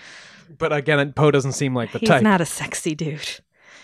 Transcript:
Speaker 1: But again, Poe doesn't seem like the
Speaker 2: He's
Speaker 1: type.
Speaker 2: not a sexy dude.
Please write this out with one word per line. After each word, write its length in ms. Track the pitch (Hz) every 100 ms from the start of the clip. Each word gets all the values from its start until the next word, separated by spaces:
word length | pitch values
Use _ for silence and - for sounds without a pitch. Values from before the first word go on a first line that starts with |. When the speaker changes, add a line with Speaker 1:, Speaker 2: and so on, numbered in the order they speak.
| - - - - - 151
Speaker 1:
But 140 | 160
again, 400 | 147 135 147 143
Poe 160 | 135 151
doesn't 220 | 143 135
seem 220 | - 139
like 180 | 127 113
the 60 | 117
Speaker 2:
He's 100 | 220
Speaker 1:
type. 140 | 147
Speaker 2:
not 180 | 214 185
a 60 | 156
sexy 480 | - 143 - 170
dude. 460 | 151 156 147 - - _ _ _ -